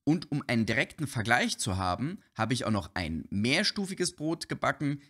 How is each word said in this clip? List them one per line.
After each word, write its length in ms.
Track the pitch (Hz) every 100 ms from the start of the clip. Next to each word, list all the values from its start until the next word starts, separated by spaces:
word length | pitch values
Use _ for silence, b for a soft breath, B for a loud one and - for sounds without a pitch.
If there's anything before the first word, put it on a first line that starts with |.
Und 280 | 143 165 -
um 100 | 147 -
einen 180 | 117
direkten 420 | 110 113 165 - 143
Vergleich 520 | 117 107 123 226 -
zu 180 | - 92
haben, 440 | 92 87 104 98 b
habe 200 | - 113
ich 100 | 120
auch 60 | -
noch 240 | 107 -
ein 320 | 87 80 80 -
mehrstufiges 880 | 98 117 156 208 208 190 185 175 -
Brot 320 | 156 165 -
gebacken, 540 | 147 120 - 143 143